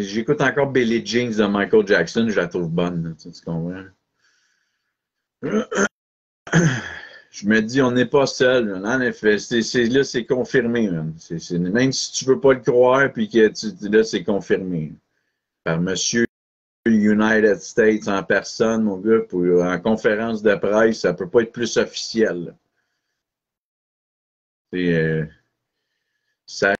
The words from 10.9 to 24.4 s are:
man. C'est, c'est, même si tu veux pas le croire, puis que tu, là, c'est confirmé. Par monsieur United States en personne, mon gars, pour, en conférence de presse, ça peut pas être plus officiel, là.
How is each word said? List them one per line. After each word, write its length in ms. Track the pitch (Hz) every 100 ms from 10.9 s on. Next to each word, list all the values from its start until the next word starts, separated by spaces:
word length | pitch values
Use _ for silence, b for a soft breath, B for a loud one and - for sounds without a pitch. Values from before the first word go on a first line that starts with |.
man. 240 | 82 80 80
C'est, 200 | - 82
c'est, 200 | - 87
même 340 | 87 110 131
si 180 | 131 -
tu 120 | -
veux 160 | 127 120
pas 140 | 135
le 60 | 131
croire, 520 | 127 123 127 131 135
puis 160 | 123 107
que 200 | 113 107
tu, 400 | - 110 90 101
là, 140 | 107
c'est 220 | 110 104
confirmé. 680 | 87 98 87 101 92 87 76 - _ _ _ _ _ _
Par 180 | 85 82
monsieur 460 | 90 90 - 117 117 _ _ _ _ _ 117
United 720 | 110 104 104 110 110 107 95
States 480 | - - 110 107 107
en 160 | 98
personne, 580 | 92 101 - - 113 113
mon 160 | 107 95
gars, 220 | 107 113 110
pour, 340 | 92 87 87
en 160 | 90 90
conférence 640 | 110 110 120 104 113 110
de 120 | 107 101
presse, 440 | 101 107 113 113
ça 140 | 92
peut 140 | 85 90
pas 140 | 123
être 100 | 113
plus 240 | 123 113 123
officiel, 680 | 107 - - 113 104 87 85
là. 60 | - _ _ _ _ _ _ _ _ _ _ _ _ _ _ _ _ _ _